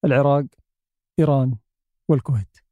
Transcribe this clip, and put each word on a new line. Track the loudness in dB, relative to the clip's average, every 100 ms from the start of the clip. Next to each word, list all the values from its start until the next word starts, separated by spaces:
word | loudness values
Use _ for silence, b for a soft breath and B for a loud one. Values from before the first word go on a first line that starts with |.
العراق، | 2 2 2 0 -2 _ _ _ _ _ _ -2
إيران، | 0 2 0 -4 _ _ _ _ -2
والكويت. | -2 0 -6 -6 _ _